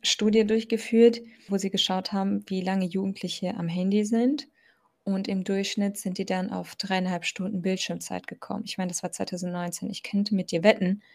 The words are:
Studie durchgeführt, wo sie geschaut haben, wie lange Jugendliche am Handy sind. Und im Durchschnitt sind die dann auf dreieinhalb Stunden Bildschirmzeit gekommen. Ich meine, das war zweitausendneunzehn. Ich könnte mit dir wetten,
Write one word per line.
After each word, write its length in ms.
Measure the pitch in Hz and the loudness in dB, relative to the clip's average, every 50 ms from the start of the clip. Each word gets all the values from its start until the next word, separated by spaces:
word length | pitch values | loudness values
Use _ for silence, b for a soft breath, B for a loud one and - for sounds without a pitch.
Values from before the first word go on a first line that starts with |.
Studie 440 | - - - - 208 214 214 226 214 | -2 -2 0 2 2 4 6 6 6
durchgeführt, 720 | 208 220 226 226 - 226 220 - - 226 226 233 233 226 - B B B B - - | 4 2 0 2 0 -2 -2 -2 2 6 8 8 8 8 4 B B B B -6 -4
wo 80 | 196 | -2
sie 120 | 190 196 190 | -2 -2 0
geschaut 440 | - 185 - - 185 185 185 - 202 | 0 0 0 0 0 -2 -2 -2 -2
haben, 300 | 196 190 196 202 202 202 | -2 0 0 -2 -2 -2
wie 140 | - 190 185 | -4 -4 -2
lange 240 | 180 185 190 190 185 | 0 0 0 0 0
Jugendliche 720 | 175 180 190 196 196 196 - - 180 - - 190 180 - | 0 0 -2 -2 -2 -4 -4 -6 -8 -6 -4 -4 -4 -2
am 120 | - 170 | -2 -4
Handy 380 | 165 175 180 180 190 202 214 214 | -2 -2 0 0 2 2 2 2
sind. 420 | 208 226 226 240 262 294 285 - - b b b b b b b b b _ - | 2 2 2 4 2 2 0 -4 -10 b b b b b b b b b _ -4
Und 240 | 202 190 190 196 | -2 -2 -2 -2
im 160 | 196 196 190 185 | -2 -2 -2 0
Durchschnitt 540 | - 196 196 196 196 - 208 202 202 202 | 0 0 0 0 -2 0 0 0 0 0
sind 200 | - - 190 185 | -2 -6 -6 -4
die 80 | - 196 | -4 -2
dann 260 | - 190 185 185 208 | -2 0 -2 -2 -2
auf 240 | 196 180 175 - - | -4 -6 -8 -8 -10
dreieinhalb 480 | - - 190 190 185 185 185 180 175 170 | -10 -4 -2 0 0 0 0 -2 -2 -4
Stunden 360 | - - - 185 190 214 185 | -6 -6 -4 -6 -4 -4 -2
Bildschirmzeit 680 | 165 190 185 190 - - 175 175 - - - - - | 0 0 0 -2 -2 -6 -6 -8 -6 -8 -8 -8 -8
gekommen. 360 | - - - - - 190 196 202 | -10 -14 -12 -8 -8 -6 -6 -6
Ich 120 | - - | -8 -6
meine, 120 | - 185 175 | -6 -4 -4
das 140 | 175 - - | -4 -6 -6
war 80 | 175 | -6
zweitausendneunzehn. 800 | - - 190 - 185 180 180 175 175 175 175 175 - - 190 202 | -6 -6 -6 -6 -6 -6 -6 -4 -4 -4 -4 -6 -6 -6 -8 -8
Ich 140 | 196 - - | -8 -8 -8
könnte 320 | - - 202 202 - 214 | -2 0 0 0 2 0
mit 160 | 185 180 - | -2 -2 0
dir 120 | - 165 165 | -2 4 6
wetten, 380 | 214 - - 185 180 196 202 b b | 6 6 6 2 0 0 -2 b b